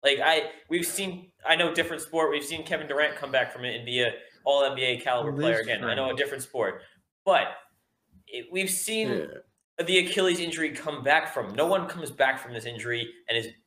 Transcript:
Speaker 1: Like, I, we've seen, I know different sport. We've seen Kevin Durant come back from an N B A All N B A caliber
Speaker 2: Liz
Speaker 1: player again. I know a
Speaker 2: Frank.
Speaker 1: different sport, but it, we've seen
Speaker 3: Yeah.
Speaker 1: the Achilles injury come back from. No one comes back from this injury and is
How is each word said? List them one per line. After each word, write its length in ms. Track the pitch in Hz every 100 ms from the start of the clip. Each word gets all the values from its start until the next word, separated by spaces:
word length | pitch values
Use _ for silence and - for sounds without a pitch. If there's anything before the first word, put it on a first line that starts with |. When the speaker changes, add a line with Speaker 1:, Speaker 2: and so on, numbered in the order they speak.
Speaker 1:
Like, 160 | 143 139
I, 280 | 147 160 - - _
we've 160 | 170 170
seen, 460 | - 196 180 - _ -
I 80 | 165
know 180 | 170
different 280 | 160 160 160
sport. 300 | - 165 156
We've 120 | 147
seen 220 | 147 160 156
Kevin 220 | 165 151
Durant 280 | 143 151 147
come 160 | 139
back 220 | 135 120
from 100 | -
an 80 | 123
N 120 | 113 120
B 160 | 123
A 100 | 120 - - _
All 220 | - 143 135
N 100 | 131
B 60 |
A 160 | 127 120
caliber 320 | 131 123 117
Speaker 2:
Liz 80 | 135 147
Speaker 1:
player 140 | 113
again. 220 | 113 110 120
I 100 | 120
know 80 |
a 40 | 135
Speaker 2:
Frank. 100 | 131
Speaker 1:
different 240 | 139 135
sport, 380 | 127 127 101 90 - _ _ _
but 240 | - 170 98 - - _ _ _ _ - _
it, 200 | 123 117
we've 180 | 190 190
seen 380 | 185 - 220 220
Speaker 3:
Yeah. 760 | 92 73 73 - _ _ - 170
Speaker 1:
the 140 | 185
Achilles 420 | 180 196 190 170
injury 300 | 170 156 156
come 300 | 135 156 147
back 320 | 127 156 156
from. 200 | 139 107 107
No 100 | 165
one 220 | 190 175
comes 240 | 170 147
back 260 | 127 131 131
from 140 | 123
this 120 | 117 117
injury 440 | 117 117 120 117 - -
and 80 | 117
is 100 | 113 -